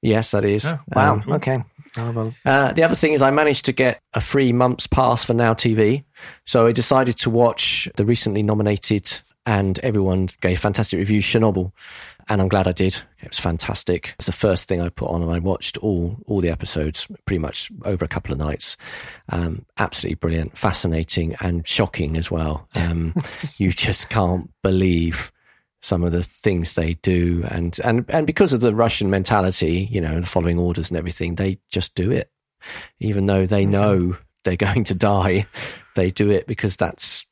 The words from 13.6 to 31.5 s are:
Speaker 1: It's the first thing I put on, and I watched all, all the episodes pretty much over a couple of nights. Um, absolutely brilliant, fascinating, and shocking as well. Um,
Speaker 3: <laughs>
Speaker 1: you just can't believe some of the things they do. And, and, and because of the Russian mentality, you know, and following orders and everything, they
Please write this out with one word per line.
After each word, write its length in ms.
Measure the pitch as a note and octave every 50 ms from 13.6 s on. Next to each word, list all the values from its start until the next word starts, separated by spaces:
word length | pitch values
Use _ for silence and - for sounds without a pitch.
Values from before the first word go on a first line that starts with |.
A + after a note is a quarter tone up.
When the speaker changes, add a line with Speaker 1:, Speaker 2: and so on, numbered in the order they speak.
| - - G#2 - - - F2+ - - - - _
Speaker 1:
It's 80 | - -
the 40 |
first 360 | - - - G#2+ F#2 G2 - -
thing 140 | F#2+ F2
I 80 | E2+ F2
put 200 | - - - -
on, 140 | - E2+ E2+
and 80 | E2
I 80 | E2+ E2+
watched 380 | E2 F#2+ F#2 - - - - -
all, 380 | - G#2+ G2 F2 E2+ F2 G2 B2 - -
all 140 | A2 G2
the 100 | F2 E2+
episodes 560 | D#2+ D2+ - - - D#2+ D2+ D#2 D#2 - - - G3+ - _
pretty 140 | - G2 F2
much 320 | D#2 C2+ - - - - - - -
over 200 | G2 G2+ F2 -
a 20 | D2
couple 240 | - - - -
of 60 | C#2+ C2+
nights. 400 | D2+ D2+ D2 - - - - _ - - - - - - - - _ -
Um, 360 | - E2+ E2+ E2 E2 - - _ _ -
absolutely 360 | A2 - - - - - D#2
brilliant, 400 | - - E2+ E2 E2 D#2+ D#2 -
fascinating, 800 | - - G#2 F2 - - F2+ E2 D#2+ E2+ - - - E2 D#2+ D#2 -
and 280 | - F2+ F2 E2+ D#2+ -
shocking 480 | - - G#2 - - - E2+ D2 D#2 D#2+
as 120 | E2 -
well. 380 | F2 E2 D#2+ D#2 D2+ D2+ - _ -
Um, 400 | E2 E2+ E2+ E2+ E2 E2 E2 F2 F3 C#3+ - - -
Speaker 3:
<laughs> 200 | - D3 - -
Speaker 1:
you 140 | G2+ F#2
just 380 | F2 - - - G2 - - -
can't 420 | - A2 F#2+ F2 F2+ F2+ E2+ - _ _
believe 680 | - G2 F#2+ F#2 F#2+ F#2 F2 E2 E2 E2+ D#2+ - - - _ _ _ _ _ _ _ _ _ _
some 220 | - - G2 F2 F2
of 80 | F2
the 100 | E2+ F2 F2
things 500 | - _ - - G#2+ F#2+ F2 E2 E2+ -
they 220 | - E2+ D#2+ E2+
do. 480 | - - F#2+ F#2 F2 F2 F2 F2 F2 E2+ -
And, 300 | - E2+ F2 E2+ E2+ - F2
and, 220 | A#2+ A2+ A#2+ A#2+ -
and 180 | D3 D#3+ D#3 D#3
because 260 | D#3+ - G3+ E3 C3+
of 80 | A#2
the 140 | A#2 A#2+ G#2
Russian 340 | A2 A#2 A2 - - G#2+ F#2+
mentality, 800 | G2 G2 F#2+ - A#2 G#2 F#2 F#2+ F#2+ - - D#2 E2+ F2+ G2 G2+
you 120 | - G2
know, 100 | E2 D#2
and 160 | D#2 E2 E2+ F2
following 320 | - F#2 E2+ F2 E2+ E2+
orders 320 | F2 F2 E2+ E2+ D#2+ -
and 60 | F2 E2
everything, 380 | E2+ F2+ F2+ - F2+ E2+ E2+
they 220 | - G2 F#2+